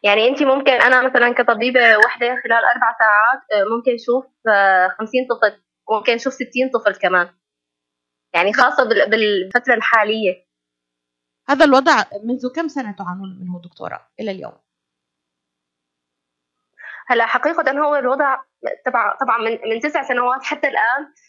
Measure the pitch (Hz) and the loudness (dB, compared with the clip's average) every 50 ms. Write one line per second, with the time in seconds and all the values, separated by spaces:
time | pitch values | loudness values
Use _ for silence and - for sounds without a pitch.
0 | - 208 202 220 220 247 277 285 294 269 262 277 277 285 262 240 - 247 254 254 | 2 2 2 4 2 0 2 2 2 2 2 2 2 2 2 4 4 4 4 4
1 | 254 262 254 240 240 240 240 247 240 233 233 208 226 254 247 254 240 233 220 214 | 2 2 2 2 2 2 2 0 0 0 0 0 -2 0 2 4 6 6 6 6
2 | 220 240 - - 240 240 254 247 - 233 226 233 226 - 240 247 240 226 233 - | 4 2 2 -2 -4 -4 -4 -4 -2 0 0 2 2 2 0 2 0 -2 0 0
3 | 233 220 208 208 214 233 262 262 _ _ 220 208 196 208 226 233 233 262 240 233 | 2 2 4 4 2 2 0 -2 _ _ 0 0 0 0 -2 -2 -2 -2 -2 -2
4 | - - 240 262 254 _ _ _ _ 220 214 196 196 196 190 185 185 185 180 - | -2 -2 -2 -2 -4 _ _ _ _ 2 2 4 4 4 4 4 2 0 -2 -6
5 | 220 220 254 254 262 247 233 226 226 208 196 _ _ _ _ _ _ - 220 214 | -10 -2 -2 -4 -2 -2 -2 0 0 -2 -2 _ _ _ _ _ _ -4 -4 -2
6 | 202 - 233 233 - 269 254 - 254 - - 247 262 262 254 226 233 214 190 - | 0 0 -2 0 -4 -8 -8 -8 -12 -8 -4 -4 -2 -2 -2 -2 -2 -2 -4 -2
7 | - 180 180 180 175 175 _ _ _ _ _ _ _ _ _ _ _ _ _ _ | -2 0 0 0 0 -2 _ _ _ _ _ _ _ _ _ _ _ _ _ _
8 | _ _ _ _ _ _ - 240 277 196 214 294 254 254 - - 254 214 226 202 | _ _ _ _ _ _ -2 0 0 0 2 2 2 2 4 0 0 2 2 0
9 | - 220 214 226 220 208 208 190 185 190 - 240 - 262 240 226 220 - - 226 | 2 2 2 0 2 0 0 -2 -4 -2 -4 -4 0 0 0 0 2 2 2 2
10 | 214 214 220 220 214 185 185 - _ _ _ _ _ _ _ _ _ _ _ _ | 2 2 -2 -2 -2 -2 -4 -4 _ _ _ _ _ _ _ _ _ _ _ _
11 | _ _ _ _ _ _ _ _ _ - 277 269 311 294 269 262 269 330 294 226 | _ _ _ _ _ _ _ _ _ -4 2 4 4 6 6 4 4 4 2 2
12 | 202 - - 202 214 233 254 254 254 247 254 320 339 302 269 277 247 208 196 - | 0 -4 -8 -12 -6 -6 -6 -6 -6 -8 -6 -6 -8 -6 -6 -8 -8 -8 -10 -10
13 | 196 180 180 190 196 190 185 190 185 180 180 175 170 175 _ _ - - - - | -10 -10 -10 -10 -12 -14 -14 -12 -12 -10 -10 -12 -14 -18 _ _ -14 -12 -12 -14
14 | _ _ _ - 214 208 190 185 143 120 - _ _ _ _ _ _ _ _ _ | _ _ _ -10 -8 -8 -8 -10 -12 -16 -18 _ _ _ _ _ _ _ _ _
15 | _ _ _ _ _ _ _ _ _ _ _ _ _ _ _ _ _ _ _ _ | _ _ _ _ _ _ _ _ _ _ _ _ _ _ _ _ _ _ _ _
16 | _ _ _ _ _ _ _ _ _ _ _ _ _ _ _ _ - - - - | _ _ _ _ _ _ _ _ _ _ _ _ _ _ _ _ -20 -20 -20 -20
17 | - - 247 226 226 226 - 254 - 294 330 349 302 262 269 285 302 294 294 285 | -6 -4 -2 0 0 0 -2 -2 -2 -2 -2 0 -2 -2 0 0 0 0 0 0
18 | 247 247 262 269 294 277 262 262 - _ _ _ - - - - _ 262 247 233 | 0 -2 -2 0 0 -2 -2 -4 -8 _ _ _ -10 -10 -10 -6 _ -4 -2 0
19 | 214 214 - - 269 247 226 233 220 226 226 220 - 226 220 226 233 302 302 320 | -2 -2 -2 -4 -2 -2 -2 -2 -2 -4 -6 -6 -6 -6 -6 -4 -4 -4 -4 -4
20 | 269 - 247 247 247 247 254 262 - - 294 285 - 277 - - 220 233 247 277 | -4 -4 -4 -2 -2 -2 -2 -4 -6 -10 -6 -4 -4 -4 -2 0 0 0 -2 -4
21 | 302 - _ _ _ | -6 -12 _ _ _